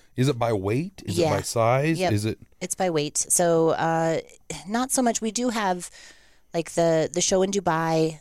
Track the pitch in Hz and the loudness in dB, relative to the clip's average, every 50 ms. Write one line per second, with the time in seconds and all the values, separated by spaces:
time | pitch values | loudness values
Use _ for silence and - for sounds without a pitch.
0 | _ - - 127 127 135 123 117 120 117 113 98 92 101 110 131 170 196 - - | _ -10 -2 0 0 0 0 0 0 0 0 0 0 0 -2 -2 -4 -6 -10 -12
1 | - - 98 175 165 156 - 98 - - - 117 110 113 123 135 147 160 165 165 | -8 -4 0 0 2 2 2 0 -2 -2 0 2 2 4 2 2 2 0 0 0
2 | 185 170 110 101 104 110 - - - _ _ - 180 - - - 190 180 160 151 | 0 0 0 0 -2 -2 -6 -6 -12 _ _ -12 -8 -8 -4 -2 -2 0 0 -2
3 | 147 151 - - - - - - 175 170 165 165 165 160 - - 160 165 165 160 | -2 -2 -4 -4 -2 0 0 2 4 4 4 4 4 2 2 0 0 0 0 0
4 | 165 165 160 - - - - - _ - - - - 185 214 233 262 262 - 269 | 0 0 -2 -2 -6 -8 -20 -20 _ -14 -14 -12 -10 -6 -4 -4 -2 0 0 0
5 | 247 233 220 - 220 226 196 233 247 254 214 226 208 185 180 180 175 - - - | 0 0 0 0 -4 -4 -4 -2 -2 -2 -2 0 0 0 -2 -2 -4 -14 -18 -20
6 | - - - - - - _ _ _ _ - 170 160 - - 170 170 165 160 160 | -20 -20 -20 -20 -20 -20 _ _ _ _ -6 -4 -4 -2 0 2 4 4 4 2
7 | 151 - 143 175 170 - 196 185 190 190 196 202 180 180 160 160 165 165 165 160 | 2 0 -2 -2 0 2 2 2 2 2 0 -2 0 0 0 0 0 0 2 2
8 | 160 160 156 151 | 2 0 -2 -6